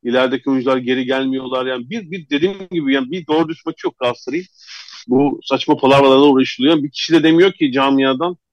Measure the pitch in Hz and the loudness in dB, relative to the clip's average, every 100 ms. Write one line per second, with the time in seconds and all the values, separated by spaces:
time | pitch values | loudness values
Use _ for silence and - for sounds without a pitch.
0 | 120 123 131 127 139 135 123 131 123 127 | -2 0 0 -2 -2 -2 0 -2 -2 -4
1 | 127 131 135 131 127 127 127 127 123 226 | -2 -2 -2 -4 -6 -6 -4 -6 -8 -10
2 | 180 185 156 143 175 196 190 175 139 135 | -10 -14 -6 -2 -2 -4 -8 -6 0 -2
3 | 127 180 156 156 165 165 - 160 185 - | -2 -8 -2 -2 0 -4 -10 -8 -8 -4
4 | 123 117 - 147 185 _ - - - - | -4 -4 -6 -8 -8 _ -20 -20 -20 -20
5 | - 127 143 - - 131 - 143 135 139 | -2 0 0 -2 -4 -4 0 0 4 4
6 | 139 135 143 131 127 - 131 165 143 - | 6 6 6 4 0 0 0 0 -2 -8
7 | - 160 156 165 190 185 151 127 135 135 | 0 2 4 4 4 2 -2 0 2 2
8 | 135 131 170 180 _ | 2 0 -4 -6 _